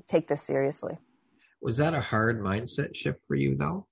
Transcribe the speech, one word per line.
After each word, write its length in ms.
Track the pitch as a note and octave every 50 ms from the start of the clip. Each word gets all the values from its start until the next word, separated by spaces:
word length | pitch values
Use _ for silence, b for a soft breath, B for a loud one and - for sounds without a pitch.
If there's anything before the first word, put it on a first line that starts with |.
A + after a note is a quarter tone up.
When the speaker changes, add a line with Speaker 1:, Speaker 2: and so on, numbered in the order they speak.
| -
Speaker 1:
take 200 | - G3+ E3 D#3
this 140 | - D3 C#3+
seriously." 560 | - - C#3+ C3+ C3+ C#3 C#3+ - - - - - - _ _ _ _ _ _ _ _ _ _ _
Speaker 2:
Was 160 | - - A2+
that 160 | B2 D3 E3 D#3+
a 80 | C#3
hard 400 | A2+ - A#2 G#2+ A2 A#2 A#2 A2+
mindset 540 | G2+ F#2+ G2 G#2+ A#2+ A#2+ - - C#3+ - -
shift 240 | - - D3 C#3+ - _
for 80 | - C#2+
you 200 | C#2 - C#3 -
though? 300 | C2+ C#2+ - F3 G3 - -